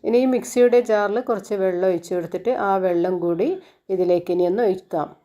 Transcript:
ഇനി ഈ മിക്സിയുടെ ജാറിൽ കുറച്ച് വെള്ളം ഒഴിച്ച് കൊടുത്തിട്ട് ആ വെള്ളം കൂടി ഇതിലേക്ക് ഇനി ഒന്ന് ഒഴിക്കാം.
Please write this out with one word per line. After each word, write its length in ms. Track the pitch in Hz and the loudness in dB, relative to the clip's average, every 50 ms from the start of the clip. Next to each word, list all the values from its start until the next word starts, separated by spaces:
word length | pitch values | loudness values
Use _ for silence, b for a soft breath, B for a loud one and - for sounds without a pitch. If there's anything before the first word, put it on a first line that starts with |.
| - | -2
ഇനി 140 | - 226 | 2 2
ഈ 80 | 240 254 | 2 2
മിക്സിയുടെ 540 | 262 254 240 240 - - 247 247 247 240 240 240 | 2 0 0 -2 -2 2 4 4 6 6 4 2
ജാറിൽ 300 | 233 214 208 208 202 202 233 | 2 0 0 0 0 -2 -4
കുറച്ച് 360 | 254 - 233 202 190 - 214 | -2 -2 -4 -4 -4 -6 -4
വെള്ളം 300 | 196 190 190 180 175 185 | -2 0 0 0 0 0
ഒഴിച്ച് 240 | 190 180 170 175 - 185 | 0 0 0 -4 -4 -4
കൊടുത്തിട്ട് 380 | 180 170 165 - 180 175 226 254 - | -4 -4 -4 -8 -6 -4 -2 -2 -2
ആ 120 | 208 196 196 | 0 0 0
വെള്ളം 360 | 190 185 185 175 170 170 180 185 175 | 0 0 0 0 0 0 0 -2 -2
കൂടി 280 | 170 170 170 165 202 302 381 381 B B B B B _ | -2 -2 0 0 -2 -2 -2 -6 B B B B B _
ഇതിലേക്ക് 420 | 190 180 185 175 175 175 175 - 175 | -2 0 2 2 2 0 0 -2 0
ഇനി 100 | 175 180 | 0 2
ഒന്ന് 160 | 175 185 214 247 | 0 2 0 0
ഒഴിക്കാം. 440 | 208 185 185 - _ - 160 147 - - _ _ | 0 0 -2 -6 _ -4 -4 -4 -6 -8 _ _